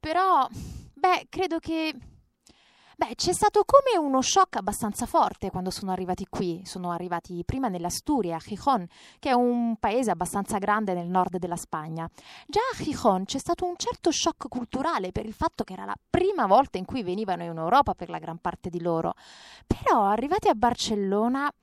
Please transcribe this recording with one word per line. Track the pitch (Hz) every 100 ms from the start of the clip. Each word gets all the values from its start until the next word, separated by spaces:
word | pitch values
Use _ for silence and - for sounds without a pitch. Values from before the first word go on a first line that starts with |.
Però, | 311 330 381 339 262 - - - - -
beh, | 370 359 -
credo | - 370 330
che, | - 320 320 254 - - _ _ _ _ _ _ _ _
beh, | - 240
c'è | -
stato | 359 415 415 -
come | 554 554 403
uno | 294 262
shock | 254 - 370 226
abbastanza | 190 - 214 - 240
forte | 339 233 - 196
quando | 185 185
sono | - 196
arrivati | 185 180 180 190
qui. | - 185 165 190
Sono | 185 180
arrivati | 170 175 170 - 175 170
prima | 262 262
nell'Asturia, | 180 175 - - 285 180 160
a |
Gijón, | - 208 - 254 175 - - _
che | -
è |
un | 240 247 240 233 226
paese | 226 226 240
abbastanza | 165 180 202 190 208
grande | 196 208 208
nel | 180 175
nord | 185 180 180
della | 175 175
Spagna. | - 160 156 160 165 - - - -
Già | 339 508
a | 466
Gijón | - - 233 185
c'è | 190 269
stato | - 339 359
un | 349
certo | - 494 349
shock | 294 - - 269
culturale | 254 240 - 285 285 185
per | 190 214
il |
fatto | 208 320 -
che | 208
era | 185 196
la | 202 _
prima | - 370 392 208
volta | 233 269 185
in |
cui | 185 269
venivano | 185 185 214 175 170
in | 165
Europa | 160 247 247 185
per | 170
la | 160
gran | 160 165
parte | 180 170 185
di | 170
loro. | 170 165 170 - - - - - _
Però | - 539 302
arrivati | 196 214 277 349 415
a |
Barcellona | 240 240 247 - 214 196 202 233 262 285 -